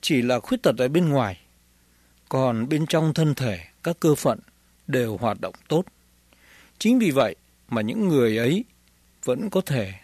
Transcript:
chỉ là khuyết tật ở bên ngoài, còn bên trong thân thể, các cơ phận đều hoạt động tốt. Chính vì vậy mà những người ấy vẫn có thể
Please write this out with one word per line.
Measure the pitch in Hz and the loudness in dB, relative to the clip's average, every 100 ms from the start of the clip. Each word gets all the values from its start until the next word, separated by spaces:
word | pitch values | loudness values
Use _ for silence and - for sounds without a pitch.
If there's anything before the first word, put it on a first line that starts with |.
chỉ | - 143 | -2 0
là | 120 123 | 2 0
khuyết | - - | -2 0
tật | - 117 | 0 0
ở | 127 | 0
bên | 160 165 | 2 2
ngoài, | 139 107 90 _ _ _ _ _ _ _ _ _ | 2 0 -4 _ _ _ _ _ _ _ _ _
còn | 135 131 113 123 | 0 0 0 -2
bên | 151 156 | -2 0
trong | 165 156 | 0 0
thân | 156 160 | 2 0
thể, | 135 123 90 82 _ | 0 -4 -6 -10 _
các | 165 170 | -6 0
cơ | 165 | 2
phận | 143 - 110 - _ _ _ - | 2 2 -2 -6 _ _ _ -4
đều | 131 113 95 | -2 -2 -2
hoạt | 117 101 | -4 -4
động | 92 - - | -6 -12 -2
tốt. | 160 190 - _ _ _ _ _ - - - | -2 -2 -10 _ _ _ _ _ -20 -20 -4
Chính | 214 254 | 2 2
vì | 202 | 4
vậy | 135 110 - _ _ - | 2 2 -2 _ _ -6
mà | 117 | -4
những | 107 220 196 | -2 -2 0
người | 147 117 110 | 2 2 2
ấy | 120 185 247 _ _ _ _ _ | 0 0 -4 _ _ _ _ _
vẫn | - - 208 | -4 -4 -2
có | 190 | -4
thể | - 135 98 95 | -2 -4 -4 -8